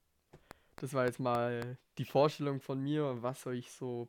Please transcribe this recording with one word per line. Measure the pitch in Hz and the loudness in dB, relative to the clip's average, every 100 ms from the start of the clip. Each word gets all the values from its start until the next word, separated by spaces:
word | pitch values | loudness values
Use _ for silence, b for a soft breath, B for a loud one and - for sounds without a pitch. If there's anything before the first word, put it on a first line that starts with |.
| _ _ _ - B B B - | _ _ _ -20 B B B -10
das | 135 | -4
war | 135 123 | 2 2
jetzt | 120 | 2
mal | 127 120 120 120 120 127 _ - | 0 2 2 -2 -6 -10 _ -8
die | 135 | 2
Vorstellung | 139 147 - 147 139 | 6 6 4 -2 -2
von | - 135 | -4 -4
mir, | 135 151 143 123 | 0 0 0 -2
was | 120 131 - | -4 -4 -6
euch | 123 120 | -6 -6
so | - 127 120 | -8 -6 -6